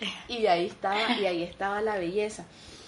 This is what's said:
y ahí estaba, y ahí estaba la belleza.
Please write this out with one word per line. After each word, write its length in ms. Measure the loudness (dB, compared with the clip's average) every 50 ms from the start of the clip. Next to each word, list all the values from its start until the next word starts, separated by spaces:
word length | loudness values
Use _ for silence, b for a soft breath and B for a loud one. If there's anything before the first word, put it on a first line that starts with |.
| -6 -6 B B B B
y 160 | -2 2 4
ahí 200 | 6 6 6 4
estaba, 500 | 0 -2 -2 -2 0 0 2 2 2 2 2
y 60 | 2
ahí 180 | 2 2 0
estaba 380 | -2 -4 -4 -4 -2 -2 0 0
la 160 | 0 0 0
belleza. 480 | 0 -2 -2 0 0 -2 -2 -4 -8 -14 -16 B B B B B B B